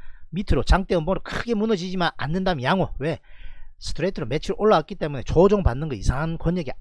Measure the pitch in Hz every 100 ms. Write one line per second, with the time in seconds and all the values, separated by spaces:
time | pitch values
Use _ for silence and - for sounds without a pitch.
0 | - - - 165 - 147 - 175 185 175
1 | 156 190 - 180 233 214 226 196 185 185
2 | 165 - 139 180 185 151 127 190 147 -
3 | 147 147 - - - - - - - -
4 | 175 - 120 151 - - 214 175 - 196
5 | 156 135 - 156 196 202 131 123 156 107
6 | - 131 165 165 165 180 123 -